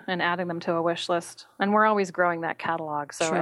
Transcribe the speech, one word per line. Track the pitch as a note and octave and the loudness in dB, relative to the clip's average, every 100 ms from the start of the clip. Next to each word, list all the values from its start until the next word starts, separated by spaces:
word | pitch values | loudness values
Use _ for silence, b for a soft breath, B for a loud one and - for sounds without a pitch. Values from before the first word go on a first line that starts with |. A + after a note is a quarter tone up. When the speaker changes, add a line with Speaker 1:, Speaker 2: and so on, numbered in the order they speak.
| - | -6
Speaker 1:
and | F3 | -2
adding | E3+ F3 F3 | 0 0 -2
them | E3 | -4
to | F3 | -2
a | E3 | 0
wish | E3+ E3+ - | 0 -2 -2
list. | F3 E3+ - - - | -2 -2 -14 -20 -4
And | G3+ | 2
we're | G#3+ G#3+ | 4 4
always | G#3 F#3 | 4 0
growing | E3+ F3+ E3+ | 2 2 2
that | E3 - | -4 -4
catalog. | - E3 D#3 D3 C#3+ | -4 -4 -4 -6 -6
So | - E3 | -2 0
Speaker 2:
Sure. | D#3+ | 2